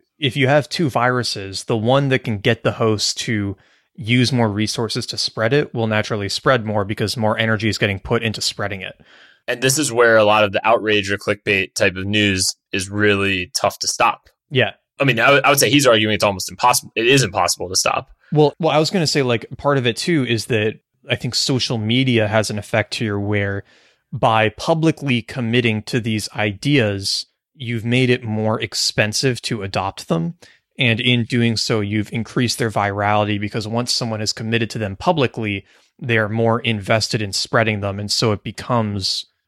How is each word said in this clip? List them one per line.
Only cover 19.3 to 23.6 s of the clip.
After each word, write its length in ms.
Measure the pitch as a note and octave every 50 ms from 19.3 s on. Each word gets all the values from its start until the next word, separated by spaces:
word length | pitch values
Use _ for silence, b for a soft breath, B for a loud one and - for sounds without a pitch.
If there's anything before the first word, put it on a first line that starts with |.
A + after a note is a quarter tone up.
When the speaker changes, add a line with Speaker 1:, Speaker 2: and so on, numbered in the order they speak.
| A#2+ A2+ - - -
Speaker 1:
part 220 | - - C#3+ C#3+ C3+
of 80 | A#2+
it 100 | B2 A2
too 280 | - - F3+ F3 D3+ B2+
is 200 | A#2 A#2 A2 -
that 340 | - B2 G#2+ G#2+ A2 - - _ _ _ _ _ -
I 60 | B2
think 220 | - - B2+ -
social 420 | - - - E3 D#3 - - C3 A2
media 480 | G#2 A2 A#2 B2+ C3+ C3 A#2+ A2 G#2+
has 240 | G2+ G#2+ A2 G#2 -
an 80 | A2 G#2+
effect 380 | G2 - - A2 G#2+ - -
here 240 | - A#2+ G#2+ G2+ G2+
where 420 | G2+ G2+ G#2 G2+ G2+ G2 G2 G2+